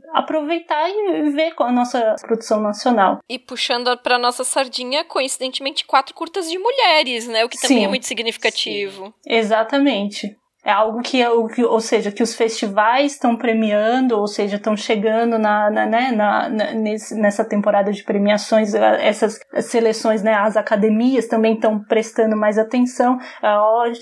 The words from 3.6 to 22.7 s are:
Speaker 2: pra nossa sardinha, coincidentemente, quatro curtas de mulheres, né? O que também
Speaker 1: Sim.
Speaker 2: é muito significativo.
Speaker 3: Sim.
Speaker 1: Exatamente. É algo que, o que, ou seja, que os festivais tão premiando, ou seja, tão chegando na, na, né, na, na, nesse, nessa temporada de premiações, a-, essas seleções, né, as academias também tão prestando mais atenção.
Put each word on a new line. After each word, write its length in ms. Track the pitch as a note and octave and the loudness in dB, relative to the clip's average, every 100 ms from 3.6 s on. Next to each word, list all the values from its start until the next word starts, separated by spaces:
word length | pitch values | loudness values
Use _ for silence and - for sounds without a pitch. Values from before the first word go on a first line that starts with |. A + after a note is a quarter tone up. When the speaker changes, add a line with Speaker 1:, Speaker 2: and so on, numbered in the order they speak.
| - A#3+ B3 B3 | -4 -2 0 -2
Speaker 2:
pra 220 | - B3 | 0 0
nossa 260 | B3 B3 | 0 -2
sardinha, 600 | B3+ D4 B3+ A#3+ B3 C#4+ | -4 -2 -2 -6 -4 -4
coincidentemente, 840 | E4 F4 C4 - C4 - C#4 C#4+ - | -2 -4 -4 -4 -6 -6 -6 -6 0
quatro 280 | C4+ C4+ | 0 0
curtas 360 | - E4 G4 E4 | -6 -8 -6 -6
de 80 | F4+ | -4
mulheres, 680 | G#4+ C5+ G4+ G#3 A#3 A#3+ A#3+ | -2 2 4 4 2 -4 -4
né? 200 | A3 A3+ | -2 -2
O 20 | |
que 100 | - | -2
também 200 | C4 B3 | 2 2
Speaker 1:
Sim. 60 | |
Speaker 2:
é 40 | G3 | 2
muito 220 | B3+ - | -2 -4
significativo. 960 | A3+ A3+ - A3+ - A3+ G#3 G3 G3 G3 | -6 -6 -2 -4 -2 -6 -4 -6 -10 -18
Speaker 3:
Sim. 60 | - | -18
Speaker 1:
Exatamente. 1120 | - A3+ G#3+ A3 A3+ C#4+ C#4+ G#3+ G3+ - G#3 - _ _ | -2 0 2 0 0 2 2 2 -2 -6 -12 -12 _ _
É 60 | - | -2
algo 280 | G3+ A3 A3+ | 2 2 -2
que, 240 | A#3+ C4 | -2 0
o 220 | A#3+ A#3 A3 | 2 2 0
que, 180 | A#3 | 0
ou 160 | A#3 A3 | 0 0
seja, 300 | A3 A3+ G3+ | 2 0 0
que 120 | G3+ | -2
os 100 | A3 | -2
festivais 840 | - A3+ A3+ G#3+ G3 G#3+ B3+ C#4+ - | 0 -2 -2 -2 2 2 4 0 0
tão 160 | B3 A#3 | -2 0
premiando, 800 | B3 A3 A3 G#3 A3 B3 C4 G#3+ | 0 0 2 2 2 2 2 0
ou 80 | G#3 | 0
seja, 320 | - G3+ G#3 | -2 -2 -2
tão 180 | A3 G#3 | -2 -2
chegando 640 | - A3 A3 A3 A#3 A3+ | -2 0 2 2 0 0
na, 320 | G#3+ G#3 G#3 | 2 2 2
na, 160 | G#3+ G#3+ | 2 0
né, 240 | A3+ C4 | 0 0
na, 380 | A3 G#3 G#3+ - | 2 2 2 0
na, 220 | A3 G#3 | -2 -2
nesse, 400 | A3+ G#3+ G#3+ - | -2 -2 -4 -6
nessa 280 | G#3+ G#3 G3+ | -2 0 0
temporada 460 | A3 G#3 G#3 G3+ G3+ | -2 0 2 2 2
de 100 | G3+ | -2
premiações, 720 | - G3+ G3+ G#3 - A3 G#3+ | -2 0 2 0 2 2 2
a-, 260 | G#3 G#3+ A3 | 2 2 4
essas 380 | G#3+ G#3+ G#3+ G#3 - - | 2 0 -2 -2 -6 -6
seleções, 640 | - A#3+ A3+ A3 A#3 A3 | -2 0 2 0 0 0
né, 120 | G#3+ | 2
as 220 | G#3+ G#3+ G#3+ | 2 2 0
academias 680 | G#3 G#3+ A3 G#3+ B3 C4 A3+ | 0 2 2 2 2 2 0
também 300 | A3+ A3 A3 | 2 2 2
tão 200 | A3 G#3+ | 0 0
prestando 540 | - A3+ A3 - A3 G#3+ | 0 0 0 0 0 2
mais 220 | G#3+ G#3 | 2 2
atenção. 580 | A3 | 0